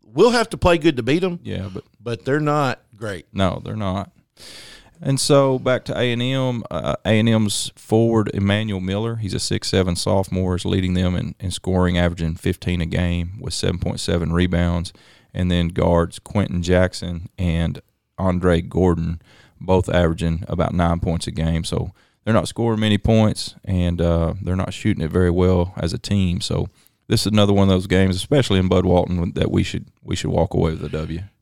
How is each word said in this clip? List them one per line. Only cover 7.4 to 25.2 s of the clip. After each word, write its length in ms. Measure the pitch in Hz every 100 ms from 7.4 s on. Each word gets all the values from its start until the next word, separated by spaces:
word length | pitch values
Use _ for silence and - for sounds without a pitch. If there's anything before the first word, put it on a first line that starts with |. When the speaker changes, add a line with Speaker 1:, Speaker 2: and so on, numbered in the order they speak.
| 104 - -
Speaker 2:
forward 560 | - - 110 117 113 104
Emmanuel 480 | - 98 101 110 95
Miller, 360 | 92 98 113 113
he's 180 | 101
a 60 | 104
six 280 | - 101 -
seven 280 | 95 92 87
sophomore, 580 | - 98 95 92 92
is 100 | 87
leading 300 | 95 95 92
them 220 | 90 92 90
in, 180 | - -
in 100 | 95
scoring, 480 | - - 92 90 87
averaging 380 | 87 87 82 82
fifteen 440 | 98 90 - 87
a 60 | 82
game 460 | 87 90 87 87 101
with 140 | 90
seven 240 | - 95 87
point 200 | 87 -
seven 320 | - 87 82
rebounds. 600 | 85 92 87 87 85 87 - _ _ _
And 180 | - 90
then 180 | 87 85
guards 520 | - 87 85 82 -
Quentin 420 | - 104 95 87
Jackson 640 | 87 90 90 - 90 85 92 -
and 440 | 87 82 87 - _ _ _ -
Andre 440 | 95 90 90 85
Gordon, 580 | - 82 90 85 82 82 _ _ _ _
both 280 | 87 92 -
averaging 560 | 85 85 82 82 82 -
about 260 | 85 87
nine 280 | 87 85 85
points 260 | 90 82 -
a 60 |
game. 320 | 82 82 82
So 280 | - 85 85 - _ _
they're 80 | -
not 140 | 110 -
scoring 300 | - 117 110
many 160 | 107 104
points, 580 | - 110 107 - - -
and, 360 | - 92 87 87
uh, 340 | 85 85 82 92
they're 140 | 98 92
not 160 | 98
shooting 300 | - 107 95
it 60 | 78
very 200 | 87